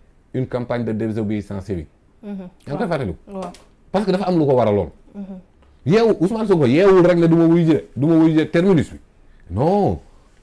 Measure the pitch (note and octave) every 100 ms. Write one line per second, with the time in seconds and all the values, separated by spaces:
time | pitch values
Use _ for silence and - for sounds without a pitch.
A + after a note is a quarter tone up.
0 | _ _ _ C3 B2+ B2 A#2+ A#2+ A#2 G#2+
1 | A2 A2 G#2 G#2+ G2 G2+ F#2 F2+ D2+ _
2 | _ _ G#3 G3 F3+ - - - A3+ D#3
3 | A#2 - - G3 F3+ - _ _ _ F#3+
4 | G#3+ F3+ F#3 F3 C#3+ B2+ G#2+ G#2 F2 -
5 | _ G3+ F#3+ F#3 - _ _ _ B2+ G#3
6 | A3+ G3 F3+ A3+ A3 F3 C3 C#3+ G3+ F#3+
7 | F3 F3 E3 E3 E3 E3+ E3 C#3+ - -
8 | D3 E3 D#3+ D#3 D3+ E3+ F#3+ E3+ G#2 -
9 | - _ _ - - F#2 D3+ G3+ F3 E2
10 | - _ _ _